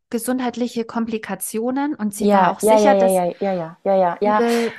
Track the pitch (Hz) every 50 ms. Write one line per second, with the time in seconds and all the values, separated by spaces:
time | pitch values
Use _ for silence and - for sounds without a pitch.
0 | _ _ - 233 226 247 254 254 254 247 233 233 247 233 - 233 226 226 - 233
1 | 233 233 226 214 - - 196 185 - - - 214 226 247 262 277 277 294 302 -
2 | 208 214 202 - 208 202 208 196 185 175 196 - - 214 220 214 208 190 202 196
3 | 190 190 190 185 180 175 - - 196 196 190 180 165 160 175 - - 196 196 190
4 | 185 175 170 - 202 208 208 214 240 233 233 233 233 226 220